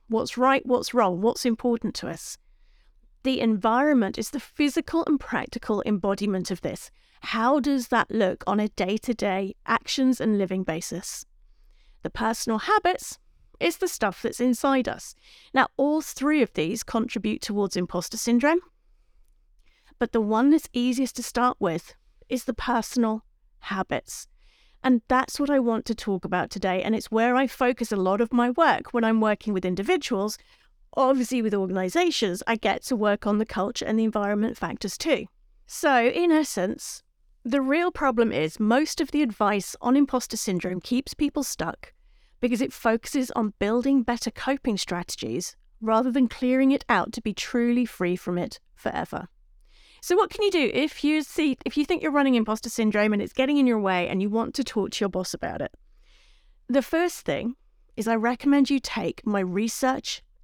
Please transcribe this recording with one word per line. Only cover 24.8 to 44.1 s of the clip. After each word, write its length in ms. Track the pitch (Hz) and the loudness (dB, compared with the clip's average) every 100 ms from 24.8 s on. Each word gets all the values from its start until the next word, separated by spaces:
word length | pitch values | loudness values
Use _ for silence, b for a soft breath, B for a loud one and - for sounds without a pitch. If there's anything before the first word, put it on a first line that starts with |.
And 180 | 262 240 - | 2 2 2
that's 320 | 254 - - | 0 0 -2
what 100 | 285 | 2
I 80 | 277 | 2
want 280 | 233 226 - | 2 0 -2
to 80 | |
talk 300 | 226 - 190 | -6 -2 -4
about 260 | 160 180 - | -2 -2 -2
today, 340 | 202 190 185 | -4 -2 -2
and 100 | - | 0
it's 160 | 214 - | -2 0
where 240 | 220 233 | 0 2
I 140 | 262 269 | 2 0
focus 420 | - 247 254 233 | 0 0 0 -2
a 60 | 202 | 0
lot 240 | 185 202 | 0 2
of 120 | 233 | 2
my 180 | 240 240 | 2 2
work 440 | 247 320 196 - | 4 4 4 0
when 80 | 240 | 0
I'm 180 | 226 226 | 2 4
working 320 | 220 208 - | 2 0 -2
with 120 | 190 | -2
individuals. 760 | 180 180 202 370 - 202 208 - b b b _ _ - | -2 -2 0 0 0 -2 -2 -6 b b b _ _ 0
Obviously, 460 | 262 269 240 254 | 2 2 2 0
with 100 | 220 | 0
organizations, 920 | 202 190 190 185 320 359 - 208 180 - | 0 0 -2 0 2 0 0 -2 -2 -2
I 80 | |
get 300 | 226 214 - | 0 0 -2
to 120 | - 240 | -2 0
work 300 | 208 208 214 | 0 0 0
on 120 | 208 | 0
the 60 | |
culture 400 | 220 - 196 - | 0 -2 -4 -4
and 140 | - 220 | -2 0
the 60 | |
environment 520 | 220 214 202 208 220 - | 0 0 0 0 -2 -2
factors 400 | 170 - 190 - | -6 -6 -8 -6
too. 300 | 320 254 - _ _ _ _ | -2 -2 -2 _ _ _ _
So, 400 | - 302 254 233 | -2 2 4 4
in 240 | - 349 | 2 4
essence, 720 | 311 294 - 185 - - - _ _ _ _ | 4 2 -2 -4 -4 -10 -16 _ _ _ _
the 160 | 240 277 | -2 0
real 300 | 262 302 359 | 2 2 0
problem 400 | - 277 233 226 | 0 0 2 2
is 300 | 143 156 - | 0 -2 -2
most 400 | 214 247 311 - | 2 2 2 -2
of 100 | 294 | -2
the 120 | 294 | 0
advice 520 | 277 202 208 208 - - | 0 2 0 0 -4 -6
on 160 | 240 269 | 2 4
imposter 400 | 277 254 - 233 | 4 0 -4 -6
syndrome 440 | - 180 185 180 | -4 -4 -4 -8
keeps 320 | - 247 - | -4 -4 -4
people 300 | - 285 - | -4 -4 -2
stuck 500 | 262 - 165 - - _ _ _ _ _ | -6 -6 -8 -8 -18 _ _ _ _ _
because 200 | 247 233 | -2 0
it 120 | - | -2
focuses 600 | - 226 226 - 285 254 | 0 0 0 -2 -4 -2
on 220 | - 214 - | -2 -2 -2
building 460 | 202 240 254 277 | 0 0 2 2
better 260 | 233 | 2